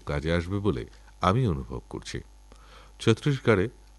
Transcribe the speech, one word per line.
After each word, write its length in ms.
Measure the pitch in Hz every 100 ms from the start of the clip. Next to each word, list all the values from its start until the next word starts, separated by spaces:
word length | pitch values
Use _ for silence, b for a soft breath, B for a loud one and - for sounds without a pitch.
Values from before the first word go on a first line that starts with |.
| -
কাজে 240 | 73 76
আসবে 240 | 85 85 101
বলে 240 | 101 65 - b b -
আমি 200 | 92 110 123
অনুভব 340 | 71 60 64 -
করছি। 280 | - - 67 - - - B B B B B
ছত্তিশগড়ে 640 | - 110 151 139 - 104 110 - -